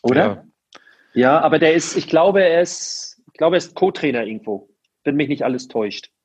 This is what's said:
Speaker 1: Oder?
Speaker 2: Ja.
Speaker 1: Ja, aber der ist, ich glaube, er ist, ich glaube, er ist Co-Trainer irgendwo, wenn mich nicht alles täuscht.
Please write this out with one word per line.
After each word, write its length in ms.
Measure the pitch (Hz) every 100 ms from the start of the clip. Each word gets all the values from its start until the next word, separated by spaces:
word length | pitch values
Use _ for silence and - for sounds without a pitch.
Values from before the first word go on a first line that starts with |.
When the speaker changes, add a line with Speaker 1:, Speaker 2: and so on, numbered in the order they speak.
Speaker 1:
Oder? 180 | 117 131
Speaker 2:
Ja. 200 | 208 - - _ _ - _ _ _
Speaker 1:
Ja, 280 | 120 127 156
aber 180 | 156 156
der 160 | 160
ist, 220 | 165 156 190
ich 100 | -
glaube, 340 | 160 185 196
er 200 | 180 165
ist, 580 | 175 - - - - _ _
ich 120 | -
glaube, 180 | 160 175
er 20 |
ist 160 | -
Co-Trainer 500 | - 190 190 151 123
irgendwo, 440 | 110 110 - 98 _ _ _ _
wenn 140 | 147 143
mich 120 | 139
nicht 140 | 139
alles 240 | 120 127 -
täuscht. 440 | 117 104 - - _